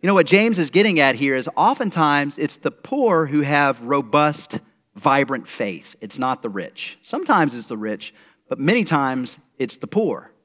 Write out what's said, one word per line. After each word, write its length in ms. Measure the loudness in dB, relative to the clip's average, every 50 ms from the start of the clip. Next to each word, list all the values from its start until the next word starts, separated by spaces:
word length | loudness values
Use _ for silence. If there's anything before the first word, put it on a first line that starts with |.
You 80 | 2 4
know, 60 | 4
what 120 | 4 4
James 320 | 6 4 4 4 2 2 0
is 100 | -2 2
getting 320 | 2 4 4 4 4 4
at 140 | 4 4 2
here 200 | 2 0 0 0
is 140 | -2 -4 -4 0
oftentimes 800 | 2 2 2 2 2 -4 -4 0 0 2 2 2 2 0 -2 -4 -4
it's 200 | -6 -6 -6 -4
the 120 | -6 -6
poor 540 | -6 _ _ -6 -4 0 2 2 2 2 0
who 160 | 0 0 -2
have 400 | 0 2 2 2 2 2 0 -2
robust, 800 | -4 -2 -2 -2 -2 0 2 2 2 2 0 -4 -10 -10 -12 -12 _ _ _ _ _ _ _
vibrant 540 | -2 0 2 2 2 2 0 -4 -8 -8 -12
faith. 480 | -8 -6 -6 -6 -6 -10 -14 -20 -20 _
It's 160 | -16 -14 -8 -6
not 240 | -4 -4 -4 -4
the 80 | -6 -8
rich. 480 | -8 -8 -10 -10 _ -14 -14 -14 -14 _
Sometimes 540 | _ -10 -8 -8 0 2 2 4 4 2 -2
it's 140 | -6 -12 -10
the 100 | -10 -8
rich, 340 | -6 -6 -6 -6 -10 -18 _ _ _ _ _ _ _
but 120 | _ -6 -2
many 260 | 0 0 0 0 0
times 540 | 0 0 0 0 0 -2 -4 -6 -8 -12 _ _ _ _ _
it's 200 | -6 -6 -6 -12
the 80 | -14
poor. 440 | -6 -4 -2 -2 -2 -4 -6 -10 -20 _ _ _